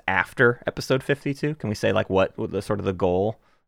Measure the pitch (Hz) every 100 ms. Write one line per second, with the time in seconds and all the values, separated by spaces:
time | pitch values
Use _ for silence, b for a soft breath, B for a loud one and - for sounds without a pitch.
0 | - 92 - - 123 123 - - - 131
1 | - 139 143 139 147 156 - 104 110 101
2 | 98 95 95 - 107 92 - 104 98 90
3 | 92 90 104 - _ _